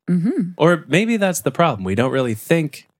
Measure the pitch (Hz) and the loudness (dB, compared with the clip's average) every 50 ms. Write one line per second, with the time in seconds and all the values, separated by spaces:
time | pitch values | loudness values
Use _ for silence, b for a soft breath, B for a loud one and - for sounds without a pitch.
0 | _ - 180 175 165 240 370 320 185 180 180 - 151 175 175 156 - - 143 185 | _ -2 0 0 0 0 0 -2 -4 -4 -2 2 2 2 2 2 0 0 0 0
1 | 220 226 233 208 202 185 175 - - 139 - - 170 156 123 98 92 95 98 110 | 2 0 0 0 0 0 -2 -2 -4 -2 0 0 0 0 0 -2 -4 -2 0 0
2 | 123 131 131 135 127 120 110 - - - 165 165 156 147 - - - _ _ | 0 0 0 -2 -2 -2 -4 -4 -2 0 0 0 0 -2 -6 -12 -20 _ _